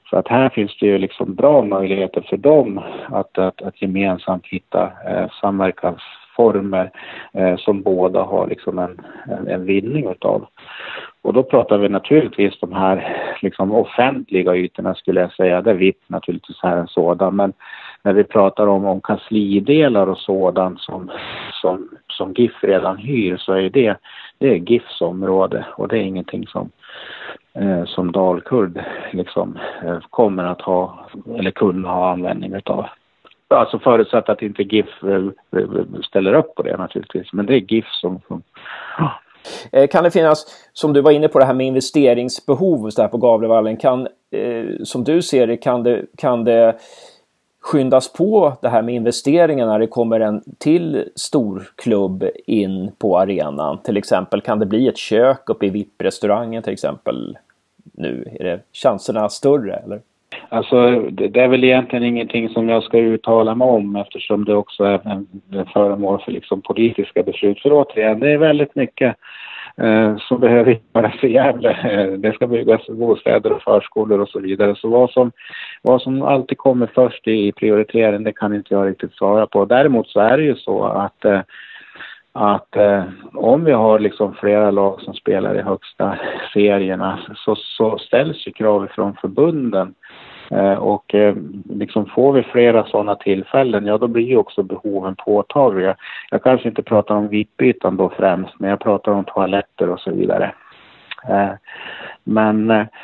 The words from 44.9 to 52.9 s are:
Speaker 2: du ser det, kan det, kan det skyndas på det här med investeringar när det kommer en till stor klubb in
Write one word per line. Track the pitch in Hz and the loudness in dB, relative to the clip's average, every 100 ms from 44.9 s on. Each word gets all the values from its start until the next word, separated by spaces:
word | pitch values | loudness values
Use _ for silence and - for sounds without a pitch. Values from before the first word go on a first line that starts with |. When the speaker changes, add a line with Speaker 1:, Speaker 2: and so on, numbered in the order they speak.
| 127 | -6
Speaker 2:
du | 120 165 | 0 0
ser | 170 135 117 | 2 2 2
det, | 117 | 0
kan | - 123 | -2 0
det, | 117 113 - - | 0 0 -4 -4
kan | 143 123 | -2 0
det | 113 117 113 113 - - - _ _ _ _ _ | 2 6 6 4 -4 -20 -20 _ _ _ _ _
skyndas | - 151 131 117 - | -2 0 4 2 2
på | - 196 214 160 131 | -2 2 4 2 0
det | 123 | 0
här | 117 | 0
med | 117 123 | 0 -2
investeringar | 113 120 143 165 165 143 113 | -2 -2 2 4 4 2 0
när | 107 | 2
det | 110 | 0
kommer | 123 113 113 | 0 0 2
en | 107 104 - - | 0 -2 -8 -4
till | 151 170 170 131 - - | 0 2 0 -4 -6 -8
stor | - 156 110 95 - - | -4 -2 -2 -6 -12 -8
klubb | - 104 98 95 98 - - | -2 0 0 -2 -6 -6 -2
in | 110 98 95 95 | -2 0 -4 -8